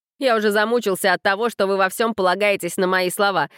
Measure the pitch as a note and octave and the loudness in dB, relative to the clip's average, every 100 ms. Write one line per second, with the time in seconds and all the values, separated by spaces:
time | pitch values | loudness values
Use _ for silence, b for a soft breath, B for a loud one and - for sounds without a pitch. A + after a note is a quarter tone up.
0 | _ - C4 A3+ G#3 G#3 G#3+ A#3+ G#3 F#3 | _ -4 0 2 2 2 2 0 -2 -2
1 | G3 F3 G#3 G3 A#3 - G3 G3 F#3+ - | 0 0 0 0 -2 -2 0 2 0 0
2 | A3+ G#3+ F3+ F#3 G#3 G3 F3 - F#3 F#3 | -2 0 0 2 0 0 -4 -2 0 0
3 | F3+ G3 G3+ F3+ D3 | -2 0 0 0 -4